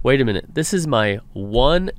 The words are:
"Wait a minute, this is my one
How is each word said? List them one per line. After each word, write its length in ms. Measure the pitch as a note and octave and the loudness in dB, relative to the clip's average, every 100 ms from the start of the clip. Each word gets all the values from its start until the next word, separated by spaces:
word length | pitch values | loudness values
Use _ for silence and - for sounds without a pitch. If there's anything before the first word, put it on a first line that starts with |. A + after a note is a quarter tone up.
"Wait 180 | B2 C#3 | 2 2
a 40 | A#2 | 2
minute, 200 | F#2+ - | -2 -4
this 200 | D#3 D#3 | -6 -2
is 140 | F#3+ D#3 | -2 0
my 320 | A#2 G#2 G2+ - | 0 0 -2 -8
one 580 | G2+ G2+ A#2 C#3 F3 F#3 | -10 -2 2 4 2 -2